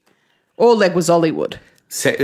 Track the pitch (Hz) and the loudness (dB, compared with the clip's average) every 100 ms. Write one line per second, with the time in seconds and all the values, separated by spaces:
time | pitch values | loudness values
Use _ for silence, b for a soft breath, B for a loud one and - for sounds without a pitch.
0 | _ _ _ _ _ - 233 226 190 175 | _ _ _ _ _ 0 2 4 2 0
1 | 165 170 160 107 - - b b _ - | 0 2 0 -2 -8 -10 b b _ -6
2 | 139 - | -4 -2